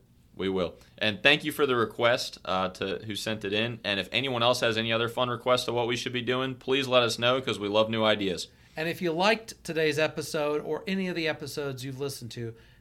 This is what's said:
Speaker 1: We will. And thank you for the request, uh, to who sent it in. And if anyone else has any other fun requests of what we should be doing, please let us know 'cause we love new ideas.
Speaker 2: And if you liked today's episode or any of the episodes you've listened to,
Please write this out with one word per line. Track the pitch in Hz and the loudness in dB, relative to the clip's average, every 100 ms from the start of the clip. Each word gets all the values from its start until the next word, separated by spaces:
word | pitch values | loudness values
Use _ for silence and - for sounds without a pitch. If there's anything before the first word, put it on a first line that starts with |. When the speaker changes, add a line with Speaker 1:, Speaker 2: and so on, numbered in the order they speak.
| _ _ _ - | _ _ _ -4
Speaker 1:
We | 95 | 0
will. | 95 85 - - - | 0 0 -4 -20 -4
And | 107 101 | -2 2
thank | 139 147 | 4 4
you | 147 | 2
for | 143 143 | 0 2
the | |
request, | 123 110 - 117 127 - - | 2 0 2 4 4 0 -8
uh, | - 92 92 | -4 -2 -2
to | - 98 98 | -4 -4 -4
who | 110 101 | -6 -6
sent | - 107 | -4 -4
it | 101 | -2
in. | 104 117 120 | -2 -2 -4
And | 104 98 | -2 -2
if | 92 | -2
anyone | 110 135 123 | -2 -2 2
else | 117 123 | 2 4
has | 123 110 | 2 0
any | 113 | 0
other | 113 117 | 0 0
fun | 117 123 | 0 -2
requests | 117 - 127 123 | 0 2 2 2
of | |
what | 120 117 | 0 0
we | 120 | -2
should | 123 | -2
be | 123 | -2
doing, | 120 127 131 | -2 -2 -2
please | 127 - 135 123 | -6 0 0 4
let | 127 | 4
us | 120 104 | 4 2
know | 120 131 | 2 2
'cause | 131 98 | 0 -2
we | 101 | 2
love | 104 110 | 2 4
new | 113 | 4
ideas. | 107 107 98 82 - - - - | 4 4 0 -4 -8 -16 -14 -6
Speaker 2:
And | 160 | -6
if | 165 | -2
you | 170 | -2
liked | 160 196 226 - - | 2 2 2 -2 -14
today's | - 160 156 147 | -6 0 2 2
episode | 156 - 147 160 147 151 | 0 -2 -6 -2 -2 -2
or | 156 151 - | -2 -6 -4
any | 190 185 | -2 -2
of | 170 | -2
the | 156 | -2
episodes | 151 143 - 143 127 | -4 -6 -6 -6 -6
you've | 131 131 | -8 -6
listened | 139 131 120 | -6 -8 -12
to, | 120 117 113 - - | -10 -10 -10 -20 -20